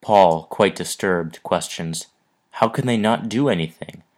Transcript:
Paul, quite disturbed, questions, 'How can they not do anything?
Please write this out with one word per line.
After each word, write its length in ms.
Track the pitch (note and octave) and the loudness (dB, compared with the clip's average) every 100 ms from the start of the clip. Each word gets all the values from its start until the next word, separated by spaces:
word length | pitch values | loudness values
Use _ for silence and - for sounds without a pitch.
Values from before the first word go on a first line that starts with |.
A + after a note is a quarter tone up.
Paul, 420 | - G#2+ F#2 D#2+ | 4 6 6 4
quite 320 | D#2 - G2+ - | -2 0 0 2
disturbed, 640 | F2 - G2 F2+ E2 - | -10 -4 -2 -2 -4 -10
questions, 640 | - F2 - - E2 D#2+ - _ _ _ _ | -4 -4 -4 -8 -8 -8 -12 _ _ _ _
'How 160 | - A2+ | -2 -2
can 180 | - B2 | 0 -2
they 100 | A#2 | 0
not 340 | G#2+ A2+ A2+ | 0 0 -2
do 200 | A2 C#3+ | -2 0
anything? 540 | F#2+ D#2+ - - - _ | 0 -4 -8 -18 -18 _